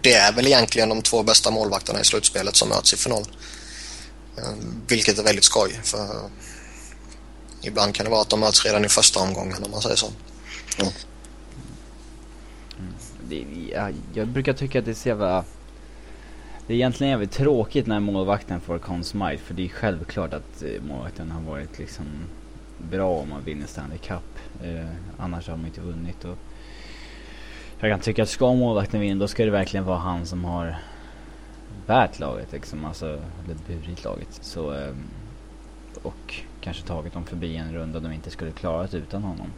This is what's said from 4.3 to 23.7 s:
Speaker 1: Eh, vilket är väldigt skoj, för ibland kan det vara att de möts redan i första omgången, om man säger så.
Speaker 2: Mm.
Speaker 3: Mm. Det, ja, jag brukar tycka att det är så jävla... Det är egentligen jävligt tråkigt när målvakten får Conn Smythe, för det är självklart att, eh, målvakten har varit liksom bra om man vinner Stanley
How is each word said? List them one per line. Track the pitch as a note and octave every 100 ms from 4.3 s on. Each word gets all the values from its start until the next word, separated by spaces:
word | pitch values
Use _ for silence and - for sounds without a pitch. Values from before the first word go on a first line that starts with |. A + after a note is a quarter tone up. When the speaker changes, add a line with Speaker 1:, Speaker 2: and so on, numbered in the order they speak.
| -
Speaker 1:
Eh, | - G#2+ A2+ A#2 -
vilket | A#2 G#2+ G#2
är |
väldigt | G#2 G2+
skoj, | - B2 G2 G#2+
för | - A2 G2+ G#2+ G2+ - - - - - - - - - - - - -
ibland | - G#2+ G2+ G2+
kan |
det | A2
vara | A2+
att | A#2
de | G#2+
möts | G#2+ G#2 A2
redan | G#2 G#2
i |
första | - - G2+
omgången, | F#2+ F#2+ F#2+ F#2
om | G2+
man | G#2
säger | - A2+
så. | A2 A2+ - - - - - -
Speaker 2:
Mm. | - - - - - - - - - - - - - - - - - - - -
Speaker 3:
Mm. | F#2 - - - B1
Det, | D2+ C#2 D#2+ - -
ja, | G2+ - G2
jag | A2 A2
brukar | C3 C3
tycka | C3 C#3 C3
att | A2+
det |
är | A2
så | B2+
jävla... | G#2+ G2 F#2 F2 - - - - - - - - - - - -
Det |
är | A#2
egentligen | B2+ A#2+ C#3
jävligt | B2+ G2+
tråkigt | - C3+ C3 G#2 C#3+ A2+
när | G#2
målvakten | G2+ F#2+ F#2+ G2+ - F2+
får | - F2
Conn | - F2
Smythe, | F2 G#2 F#2 D2
för | -
det | F2+ F2+
är |
självklart | - A2 E2+ E2 - E2+
att, | D2+ - -
eh, | D2+ G1+
målvakten | D2 C2+ C2+ - D#2+
har | E2
varit | D#2+ C#2+ D2+ -
liksom | - - D2+ D2 F2+ - - - - -
bra | E2 F#2+ F#2+
om | E2 D2
man | C#2+
vinner | C2+ D2
Stanley | D2